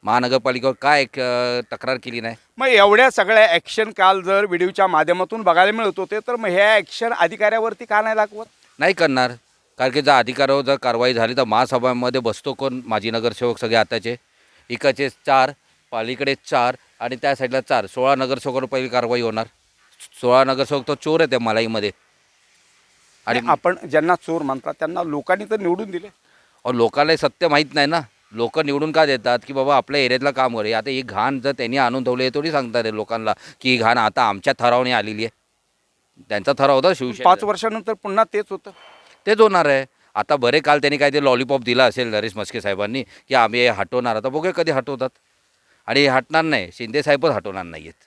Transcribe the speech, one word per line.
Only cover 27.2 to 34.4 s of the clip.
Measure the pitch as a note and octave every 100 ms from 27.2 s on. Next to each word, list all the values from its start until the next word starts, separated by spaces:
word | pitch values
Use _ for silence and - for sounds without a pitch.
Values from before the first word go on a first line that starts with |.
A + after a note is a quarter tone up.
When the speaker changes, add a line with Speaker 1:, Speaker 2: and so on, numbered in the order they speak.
| D3 _ E3+
Speaker 1:
माहीत | D3 D3
नाही | C#3+ C#3+
ना, | E3 B2+ _ _
लोक | A2 A#2 D#3
निवडून | D3+ C#3 D#3
का | D#3 D#3
देतात | C3 A#2 A#2+ -
की |
बाबा | C3+ C3+ C#3+
आपल्या | - C#3+
एरियातलं | B2+ B2+ C#3
काम | C3 C3 A#2
करे. | G#2+
आता | A2 A2+
ही | C3
घाण | B2 G2+ A#2 C#3
जर | C3
त्यांनी | C3+ A#2+ C3+
आणून | B2 C3
ठेवली | B2+ B2
आहे, | B2+
थोडी | C#3+ D#3
सांगतात | D3 B2 A#2 A2+
आहे | G#2+
लोकांना | G#2 A2+ A2 G#2 - -
की | B2+
ही | B2
घाण | A2+ B2
आता | A2 -
आमच्या | A#2 G2